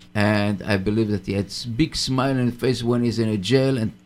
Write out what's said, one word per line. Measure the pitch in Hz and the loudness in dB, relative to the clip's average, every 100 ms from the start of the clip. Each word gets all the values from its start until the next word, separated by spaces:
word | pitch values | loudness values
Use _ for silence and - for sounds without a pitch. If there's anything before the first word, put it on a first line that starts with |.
| - | -8
And | 107 104 107 104 101 | 0 2 2 0 -2
I | - 101 | 0 0
believe | 95 110 107 | 0 0 0
that | 101 - | -2 -2
he | |
had | 98 98 | -4 -4
s-, | - | -6
big | 120 113 156 | -8 -2 -2
smile | - - 131 135 | -2 -2 0 0
on | 131 123 | 2 0
his | 117 | 0
face | 123 117 | -2 0
when | 117 120 | 0 2
he's | 120 107 | 2 0
in | 110 | 0
a | 107 | 0
jail | 92 131 135 131 | 2 2 2 0
and | 110 - | -2 -6